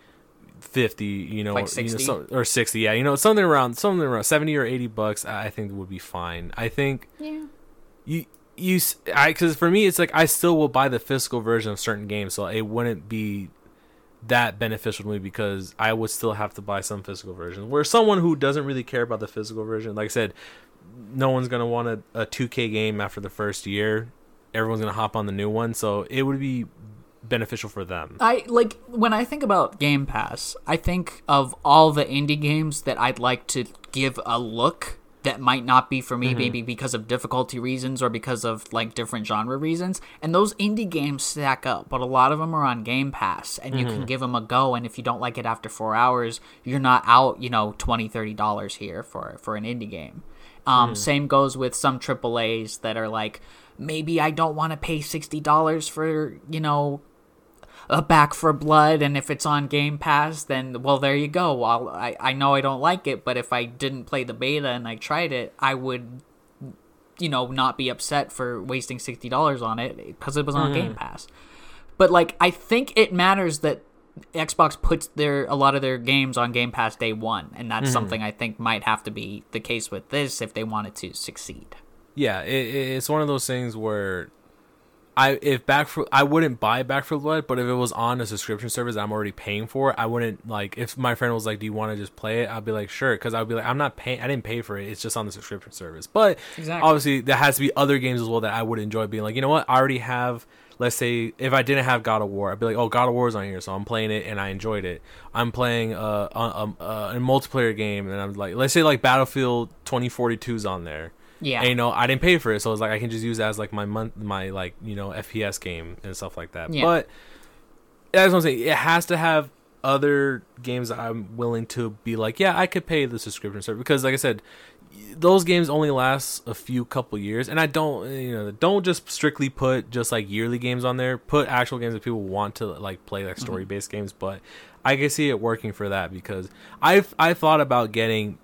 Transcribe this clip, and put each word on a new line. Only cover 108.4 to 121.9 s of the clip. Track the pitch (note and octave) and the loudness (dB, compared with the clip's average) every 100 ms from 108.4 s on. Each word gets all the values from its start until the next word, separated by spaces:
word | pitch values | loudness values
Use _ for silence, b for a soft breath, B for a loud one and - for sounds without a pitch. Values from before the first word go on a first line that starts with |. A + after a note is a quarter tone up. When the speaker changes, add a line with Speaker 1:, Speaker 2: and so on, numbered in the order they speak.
| G2 G#2 | -6 0
Speaker 1:
let's | C3+ | 2
say, | E3+ | 4
like, | D#3 C3+ | 4 4
Battlefield | C3 C3 C3 C#3 B2+ A#2+ A#2 - | 4 4 4 0 0 0 -2 -8
twenty | - B2+ B2 | -4 -2 -2
forty-two's | - A#2+ A2+ - A2+ G#2 | 0 0 0 -4 -4 -4
on | F#2 | -6
there. | E2+ D2+ E2 - b b | -8 -10 -12 -16 b b
Speaker 2:
Yeah. | D3+ A#2+ | -4 0
Speaker 1:
And, | B2 | 2
you | |
know, | B2 A#2+ | 2 2
I | - B2 | 2 2
didn't | C3 | 2
pay | F3 E3+ | 4 4
for | A#2+ | 4
it, | G#2 | 0
so | A#2 | 0
it's | G#2+ | 0
like, | A2 | 0
I | G#2+ | 0
can | A#2 | -2
just | A2+ | -4
use | A2+ A2 | -2 0
it | |
as, | G#2+ G#2+ | -2 -2
like, | G#2 | -6
my | G#2 | -6
month, | G2+ G#2+ A2+ - | -4 -4 -6 -8
my, | G#2 G2 F#2+ | -6 -6 -6
like, | F#2+ F2+ - | -6 -8 -10
you | A2+ G2+ | -10 -8
know, | G2 | -8
F | F2+ - | -8 -8
P | A2 | -4
S | G2+ F#2+ | -4 -4
game | F#2 E2+ E2 F2+ | -8 -10 -10 -14
and | G2+ F2 | -12 -10
stuff | F#2+ - | -10 -12
like | E2+ | -12
that. | E2+ E2 | -10 -6
Speaker 2:
Yeah. | D#3 | 0
Speaker 1:
But | D#3+ E3+ - B B B B B B - _ _ _ | 2 2 0 B B B B B B -20 _ _ _
that's | F#3+ F#3+ | 6 8
what | F3+ | 8
I'm | |
saying. | D#3+ B2+ | 4 2
It | B2+ | 2
has | D3 D#3 E3+ E3+ | 2 4 2 2
to | E3+ | 0
have | E3 D#3 C#3 - _ _ | 2 2 0 -8 _ _
other | C3 C3+ D3 C#3+ C#3 B2+ - - | 0 2 4 4 2 -2 -8 -12
games | B2 B2 A#2+ | -6 -4 -4
that | A2+ | -6
I'm | A#2 A2+ G2+ A2+ | -6 -6 -8 -6
willing | A#2+ A#2 A2+ | -2 -2 -4
to | B2+ A#2 | -4 -6